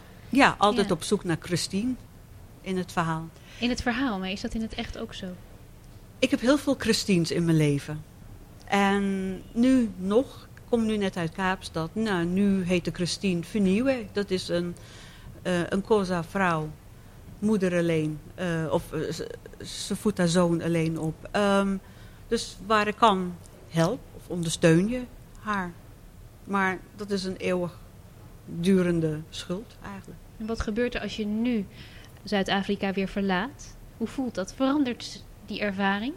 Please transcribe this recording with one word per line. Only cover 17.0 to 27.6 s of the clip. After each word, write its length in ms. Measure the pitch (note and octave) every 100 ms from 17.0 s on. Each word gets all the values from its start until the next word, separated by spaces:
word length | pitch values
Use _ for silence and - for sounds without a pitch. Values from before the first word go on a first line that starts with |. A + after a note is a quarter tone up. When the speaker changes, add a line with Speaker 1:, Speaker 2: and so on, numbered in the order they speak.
| - - - -
Speaker 1:
moeder 400 | G#3 A3 F#3 F3
alleen. 400 | E3+ D#3+ D#3 D3+ -
Eh, 320 | - F3+ E3 D#3+
of, 220 | E3+ -
eh, 200 | D#3 B2
ze, 180 | E3 - - - -
ze 320 | - - - G3
voedt 220 | G#3+ G3
haar 100 | F3
zoon 340 | F3 F3 E3+
alleen 360 | E3 E3+ E3 D#3+
op. 300 | D#3+ - -
Ehm, 460 | - G3+ G3 G3 F#3+ - - - - -
dus 280 | A3+ - - F#3+
waar 200 | G#3+ G#3
ik 80 | G3+
kan, 380 | A3+ F#3+ F3+ F3 - - -
help 320 | D#3+ E3 C4 - -
of 120 | -
ondersteun 600 | F3+ E3 - E3+ D#3+ G#3
je 140 | B3+ B3 - - -
haar. 320 | G#3+ G3+ F3+ E3+ - - - - - -
Maar 340 | - G3 F#3+ F3+ - -
dat 140 | G3+
is 140 | G3
een 120 | F#3+ F#3
eeuwig 420 | F#3 F3+